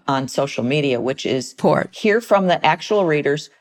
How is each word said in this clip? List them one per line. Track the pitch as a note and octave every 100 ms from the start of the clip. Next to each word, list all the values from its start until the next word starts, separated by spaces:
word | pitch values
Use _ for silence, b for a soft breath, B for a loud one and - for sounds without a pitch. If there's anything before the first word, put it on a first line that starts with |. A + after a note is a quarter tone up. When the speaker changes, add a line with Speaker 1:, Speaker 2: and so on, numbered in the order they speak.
| -
Speaker 1:
on | C3+ C3
social | - C3+ -
media, | A#2+ D3+ C#3+ A#2+
which | A#2 C#3
is | - C3 B2
Speaker 2:
Port. | - F#3+ C#3+ -
Speaker 1:
hear | - G#3+ G#3+
from | - G3+ F#3
the | E3+
actual | - E3+ - G#3 F3
readers, | D3+ C#3+ D3+ - _